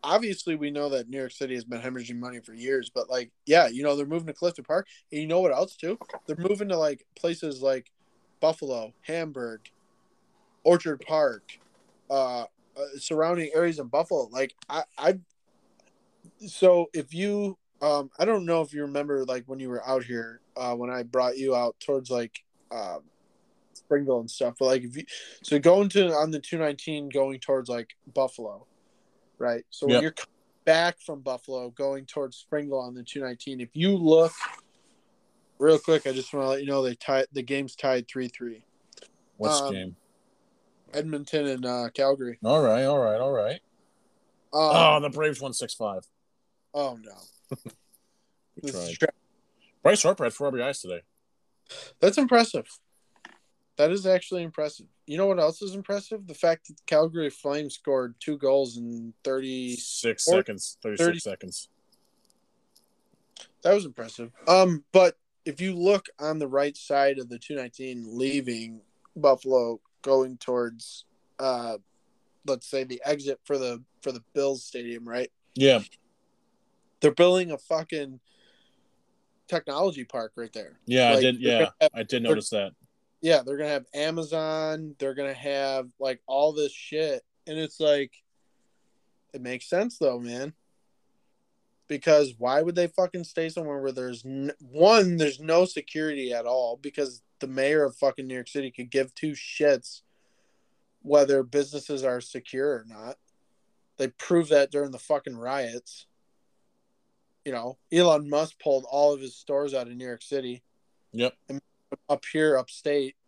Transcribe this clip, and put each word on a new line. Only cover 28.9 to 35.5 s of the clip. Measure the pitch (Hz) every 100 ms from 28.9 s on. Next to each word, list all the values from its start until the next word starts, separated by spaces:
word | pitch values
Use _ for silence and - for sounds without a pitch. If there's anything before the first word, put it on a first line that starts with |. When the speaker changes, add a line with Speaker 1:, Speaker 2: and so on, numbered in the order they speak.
| _ _ _ _ _
Speaker 1:
right? | 120 117 -
So | - 139
when | 123
Speaker 2:
Yep. |
Speaker 1:
you're | 110
coming | - - _ _ _ -
back | 160 170 170
from | - 143
Buffalo, | 131 127 - 131 123
going | 120 139 135 135
towards | - 135 -
Springville | - 151 147 135
on | 123 123
the |
two | 120 143
nineteen, | 131 120 - 131
if | 120
you | 151 185 196
look | 160 160 165 - - - _ _ _ _ _ _ _ _ _